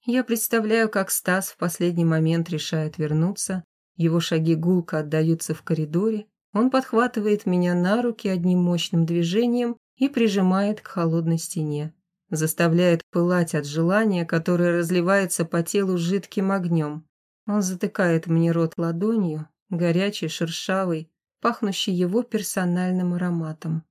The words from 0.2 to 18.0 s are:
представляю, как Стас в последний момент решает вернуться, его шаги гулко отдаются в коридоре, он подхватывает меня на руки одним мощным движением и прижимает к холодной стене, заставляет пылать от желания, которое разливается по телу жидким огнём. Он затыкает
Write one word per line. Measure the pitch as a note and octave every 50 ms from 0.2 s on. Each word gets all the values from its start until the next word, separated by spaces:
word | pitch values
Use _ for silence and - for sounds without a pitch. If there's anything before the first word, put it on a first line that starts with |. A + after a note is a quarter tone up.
| B3
представляю, | - B3+ A3 - - - A3+ G#3+ G#3+ A3+ A3+ A3+ A3
как | A3 G3+ F#3+ -
Стас | - - - - F3+ F#3+ F#3 -
в | - _
последний | D#3+ E3+ E3 - F3 F3 E3+ E3+ E3+
момент | E3 D#3+ D#3+ D#3+ D#3+ E3 E3+ E3 E3
решает | F3 D3+ - - - D#3+ D#3 D#3 D#3
вернуться, | - D#3 D3+ D3+ D#3 D#3+ F#3 G3+ - - - F#3 F#3 - _ _ _ _ _ _
его | - E3 E3 D#3+ E3+
шаги | E3 - E3+ D#3+ D#3+ E3 E3
гулко | D#3+ D#3+ F3 F#3 F3+ E3 - - D#3
отдаются | D3+ D3 D#3 D#3 D#3+ E3 E3 D#3+ - - D#3
в | -
коридоре, | - - E3 D#3 D#3 D3 D3+ E3+ G3+ A3+ A3 G#3 G#3 _ _ _ _ _
он | - G3+ A#3+ C4
подхватывает | C4 C4 B3+ - - A3 A#3+ B3 - A3+ G#3 G#3+ G#3 G3+ -
меня | F#3+ F3+ F3+ F3+ F3 F3
на | F3 F3 F#3 G#3 A#3+
руки | B3 A#3+ A3+ - - G3+
одним | F#3+ F3+ E3+ F#3 F3+ F3+
мощным | F3+ F3 F3 E3 - - - E3 E3
движением | D#3+ E3+ F3 E3+ E3+ F3+ A3 A#3+ A#3+ A#3+ B3 A#3+ A#3 A#3 _ _ _ _
и | _ C4 C#4
прижимает | C#4 A#3+ A#3 G#3+ F#3+ G3+ F#3 F#3 F#3 F#3+ G3+ G3+ G#3+ -
к | _ -
холодной | - F3+ E3+ E3 D#3+ E3+ E3 E3 E3 E3
стене, | - - - E3 D#3 D3+ D3 D3 D3+ D#3 _ _ _ _ _ _ _ _
заставляет | - D3+ D3+ D#3+ - - E3+ E3 D#3+ F3 F3+ F3+ E3+ E3 - _
пылать | - F3 E3+ F3 F3+ F3+ E3+ E3 -
от | D3+ C#3+
желания, | C#3+ D3 D#3+ E3 E3+ F#3+ G#3+ A3+ G#3+ F#3+ F3 E3+
которое | D#3+ - E3 E3 - F3+ E3+ F3 F3 E3+ F3
разливается | E3+ E3 F3 F3+ E3+ F3+ G3 G3+ G3 F3 - - E3+
по | E3 - E3+
телу | E3+ - - G3+ G3 F#3+ F#3 F3
жидким | E3+ E3+ F#3+ G3+ - - - G#3 F#3+ F#3+
огнём. | G3 G3 F3 E3+ E3+ E3 D3+ D3 D3+ D#3 - _ _ _ _ _ _ _ _
Он | - G3+ G#3
затыкает | G3 F#3 F#3 F3 - G3+ - -